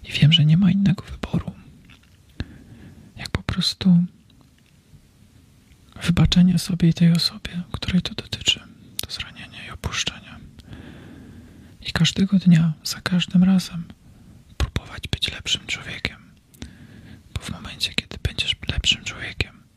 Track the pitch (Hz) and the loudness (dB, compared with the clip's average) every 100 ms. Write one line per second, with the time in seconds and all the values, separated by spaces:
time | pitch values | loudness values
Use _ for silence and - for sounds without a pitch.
0 | - - 147 165 151 160 196 196 196 190 | -8 2 4 6 4 6 4 4 2 0
1 | - - - - - - - - - - | -6 -14 -4 -4 -4 -14 -20 -20 -20 -20
2 | _ _ _ _ - - - - - - | _ _ _ _ -14 -14 -20 -20 -20 -20
3 | - - - - - - - - 190 175 | -20 -14 -8 -8 -6 -4 -4 0 4 4
4 | 180 - _ _ _ _ _ _ _ - | 2 -8 _ _ _ _ _ _ _ -20
5 | _ _ _ - _ _ _ _ _ - | _ _ _ -20 _ _ _ _ _ -6
6 | - 175 160 185 180 170 - 175 170 - | 0 4 4 6 6 4 -2 2 2 4
7 | 170 170 - 214 - 175 180 - - 180 | 4 4 0 -4 -10 -10 -10 -8 0 0
8 | - - - - - - - - - - | -2 -12 -12 -4 -2 -2 -6 -20 -14 -14
9 | - - - - - - - - - - | -12 -12 -14 -16 -18 -16 -16 -10 -8 -6
10 | - - - - - - - - - - | -6 -8 -20 -20 -20 -20 -20 -18 -18 -20
11 | - - - - - - - - - - | -20 -20 -20 -20 -20 -20 -20 -16 -8 0
12 | 160 - 196 190 180 165 165 156 - - | 0 2 2 4 6 6 4 -2 -8 -8
13 | - 180 - 180 185 185 - 170 - - | -2 -2 2 4 4 4 0 -12 -14 -20
14 | - - - - - - - - - - | -20 -20 -20 -20 -20 -6 -4 -4 -8 -14
15 | - - - - - - - - - - | -12 -6 -6 -8 -6 -6 -6 -10 -10 -10
16 | - - - _ _ - - - - - | -10 -12 -20 _ _ -18 -18 -18 -20 -20
17 | - - - - - - - - - - | -20 -20 -12 -10 -10 -12 -12 -6 -4 -4
18 | - - - - - - - - - - | -6 -8 -8 -4 -4 -4 -4 -2 -2 -2
19 | - - - - - - _ | -4 -10 -12 -10 -10 -10 _